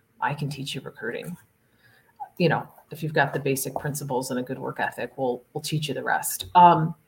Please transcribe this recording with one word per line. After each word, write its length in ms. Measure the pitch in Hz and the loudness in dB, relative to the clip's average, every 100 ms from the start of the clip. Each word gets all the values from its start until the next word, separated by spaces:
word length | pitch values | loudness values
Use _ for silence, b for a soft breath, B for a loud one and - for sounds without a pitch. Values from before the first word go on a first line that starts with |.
| _ _ | _ _
I 120 | 123 | -4
can 140 | 151 139 | -2 -4
teach 280 | - 139 135 | -6 -8 -8
you 60 | |
recruiting." 540 | - - 113 - - 180 _ _ B B B B B B - - | -10 -10 -8 -8 -10 -12 _ _ B B B B B B -16 0
You 120 | 165 | 2
know, 180 | 113 - - _ | 2 -4 -16 _
if 140 | 156 | -10
you've 100 | 151 | -2
got 200 | 156 139 | 2 2
the 60 | 147 | 0
basic 360 | 139 135 135 - | -2 -2 -4 -6
principles 560 | 151 139 139 127 131 | -6 -6 -4 -4 -2
and 80 | 123 | -4
a 40 | |
good 140 | 127 135 | -4 -6
work 220 | 131 139 | -8 -4
ethic, 320 | 101 - 120 - | -6 -4 -8 -4
we'll, 280 | 131 120 - | -2 -2 -8
we'll 80 | 151 | -10
teach 260 | - 151 - | -4 -2 -2
you 60 | |
the 80 | - | -4
rest. 460 | 123 - - - - 180 | -2 -2 -2 -6 2 8
Um, 400 | 175 160 165 - | 10 8 4 -2